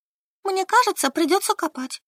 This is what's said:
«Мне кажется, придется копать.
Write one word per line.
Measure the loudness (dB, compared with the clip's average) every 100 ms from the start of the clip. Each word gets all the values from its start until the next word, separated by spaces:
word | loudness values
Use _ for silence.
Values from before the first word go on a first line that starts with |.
| _ _ _ _
«Мне | -4 -2 2
кажется, | 4 4 0 -2
придется | 0 2 2 0
копать. | -2 -4 -6 -10 -12